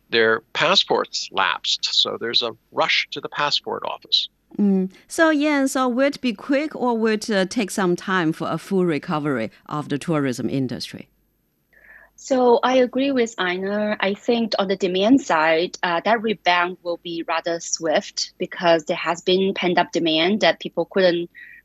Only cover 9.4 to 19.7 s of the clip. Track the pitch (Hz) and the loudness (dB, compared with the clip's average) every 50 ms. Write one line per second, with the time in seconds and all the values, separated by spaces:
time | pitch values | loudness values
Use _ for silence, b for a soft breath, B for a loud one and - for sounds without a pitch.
9.4 | 110 104 b b b - - 151 143 135 139 139 - - 165 151 139 135 123 117 | -2 -6 b b b -10 -8 -8 -6 -4 -6 -4 -2 -2 0 0 0 0 -2 -2
10.4 | 113 113 123 135 131 120 127 - - - - - - _ _ _ _ _ _ _ | -4 -2 -2 -2 -2 -4 -4 -8 -10 -10 -12 -14 -18 _ _ _ _ _ _ _
11.4 | _ _ _ _ _ _ B B B B B B B B B - - - 277 254 | _ _ _ _ _ _ B B B B B B B B B -16 -6 -2 2 4
12.4 | 254 247 240 - - 247 254 262 247 247 - 254 269 285 277 254 233 226 - - | 6 6 6 6 4 4 4 4 2 2 2 0 0 0 2 0 0 -2 -2 -4
13.4 | 185 180 175 185 190 196 208 208 214 208 208 - - 196 202 - - - 240 233 | -2 -2 -2 -2 -2 -2 -2 -2 -2 -2 -2 -2 -2 -2 -2 -2 -2 0 0 0
14.4 | 233 214 - - 202 190 196 185 - 180 180 185 196 220 269 277 - - 180 160 | 0 0 0 -2 0 -2 -2 -2 0 0 0 2 4 4 4 4 4 2 2 2
15.4 | 156 160 160 160 175 - - - - 180 170 170 - - 226 233 208 226 - - | 4 4 2 2 0 -2 -4 -4 -2 -2 -2 0 0 2 0 2 0 -2 -4 0
16.4 | - 175 175 175 175 180 185 - - 175 170 170 - 175 170 170 160 - 170 165 | 0 2 2 2 2 0 -2 -6 -8 -8 -8 -6 -8 -8 -8 -6 -6 -4 -4 -4
17.4 | - 175 170 170 - - - - 165 160 151 180 - - - - - - - - | -2 -2 -4 -4 -4 -6 -6 -4 0 0 0 0 0 -2 -6 -8 -8 -8 -8 -8
18.4 | 185 170 - - 185 170 165 165 156 - 175 160 - 160 175 170 - - 185 190 | -10 -8 -6 0 2 4 4 4 2 -2 -6 -4 -2 -4 -4 -2 0 2 2 2
19.4 | 190 196 190 - - 185 | 2 0 0 -2 -2 0